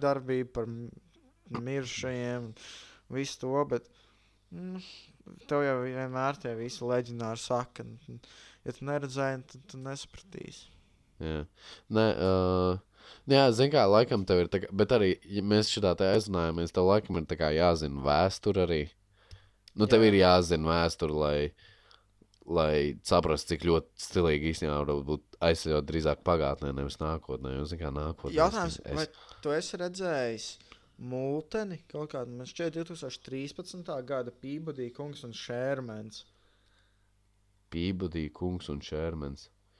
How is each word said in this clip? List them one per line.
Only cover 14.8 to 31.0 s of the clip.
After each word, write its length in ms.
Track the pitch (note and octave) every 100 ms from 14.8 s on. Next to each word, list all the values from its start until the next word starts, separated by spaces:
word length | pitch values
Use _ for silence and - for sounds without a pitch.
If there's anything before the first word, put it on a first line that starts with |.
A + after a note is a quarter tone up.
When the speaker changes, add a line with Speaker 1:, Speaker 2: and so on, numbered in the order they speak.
| G#2 A#2+
Speaker 2:
arī, 160 | F#2+ E2+ D#2+
ja 160 | G2+ G2+
mēs 240 | G#2 G#2+
šitā 240 | - G2 E2+
te 140 | F#2+
aizrunājamies, 640 | A2 G#2+ F#2 E2 E2 E2
tev 160 | F#2+ F#2
laikam 320 | G#2 G#2 F2
ir 80 | D#2
tā 80 | E2
kā 160 | D#2
jāzina 480 | D#2 F2 E2 D2+ C#2
vēsture 640 | C#2 D2 F#2+ - G#2+ F#2+ F2
arī. 220 | D#2+ D2 - _ _ _ - _ _ - -
Nu, 100 | G#2+
tev 140 | A2+
Speaker 1:
Jā. 60 | A2+
Speaker 2:
ir 60 | G2
jāzina 480 | F2+ F2+ F2 E2+ D#2+
vēsture, 480 | E2+ E2+ - D#2+
lai, 380 | D2+ D2 D2 D2 - - - _ - _ _ _ _ -
lai 480 | E2+ D#2 D2+ D2 -
saprastu, 500 | - F2 D#2 D2+ -
cik 80 | E2
ļoti 380 | E2+ E2 - -
stilīgi 480 | - F#2+ E2 D2 D#2+
īstenībā 280 | D#2+ D#2 D2
varētu 220 | D2 C#2+ C#2
būt 300 | D2+ - -
aizceļot 460 | E2 E2 D#2+ D2+ C#2+
drīzāk 360 | E2 D#2 C#2+ -
pagātnē, 460 | E2+ C#2+ C#2 C#2+
nevis 240 | C2+ C#2+ -
nākotnē, 540 | D#2 D#2+ - C2 C2
jo, 140 | C2 D2+
zini 140 | E2+ D#2
kā, 60 |
nākotnē 400 | C#2 D#2 D#2 - D3+
Speaker 1:
Jautājums, 440 | E3+ A3 E3+ -
Speaker 2:
es, 0 |
es 160 | - D3+
Speaker 1:
vai 400 | D#3 - - -
tu 160 | D3 D3+
esi 240 | F#3 F#3
redzējis 680 | F3+ F#3 F#3 D3 A#2+ A2 - - - - _
multeni 800 | -